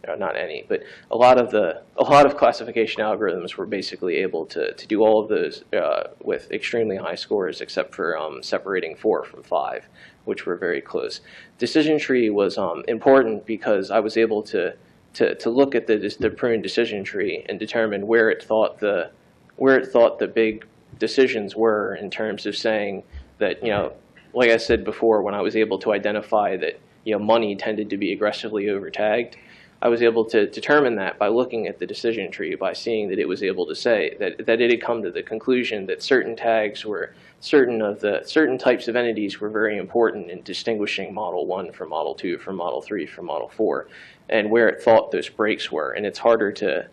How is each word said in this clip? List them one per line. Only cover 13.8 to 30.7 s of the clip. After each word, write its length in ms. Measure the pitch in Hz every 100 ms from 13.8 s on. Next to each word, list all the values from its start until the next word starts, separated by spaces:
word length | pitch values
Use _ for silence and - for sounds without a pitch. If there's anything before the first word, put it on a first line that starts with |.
| 95
I 80 | 104
was 160 | 107 113
able 280 | 110 107
to, 300 | 107 101 87 - _ _ _ -
to, 200 | 113 -
to 140 | 113
look 260 | 123 139 120
at 120 | -
the, 280 | 107 98 -
the 80 | 110
prune 320 | - 127 113
decision 420 | 95 - 117 104
tree 420 | 95 104 98 80 -
and 100 | 98
determine 480 | 107 120 113 101 104
where 220 | 113 110
it 120 | 92
thought 380 | - 110 107 -
the, 320 | 104 98 82 _ _ _ _ -
where 200 | 131 131
it 100 | 127
thought 320 | 123 117 -
the 80 | 101
big 380 | - 110 107 - _ _ -
decisions 540 | 110 - 131 113 101
were 420 | 104 113 104 101 95
in 140 | 95
terms 360 | - 110 101 104
of 100 | 101
saying 480 | 117 110 104 98 - - - _
that, 220 | 98 -
you 100 | 98
know, 200 | 104 82 - _ _ _
like 180 | 117 123
I 60 | 113
said 280 | - 113 101
before, 360 | 107 113 107
when 120 | 98
I 80 | 101
was 140 | 95 110
able 240 | 107 98
to 120 | 117
identify 640 | 101 101 104 - 107 101 95
that, 220 | 78 - _ _
you 140 | - 104
know, 60 |
money 320 | 104 117 110 101
tended 340 | 117 107 107
to 80 | 101
be 160 | 98
aggressively 520 | 101 104 104 113 107 101
overtagged, 680 | 101 87 78 107 110 120 - - - - _
I 80 | 120
was 120 | 117
able 240 | 117 113 110
to 220 | 113 104
determine 480 | - -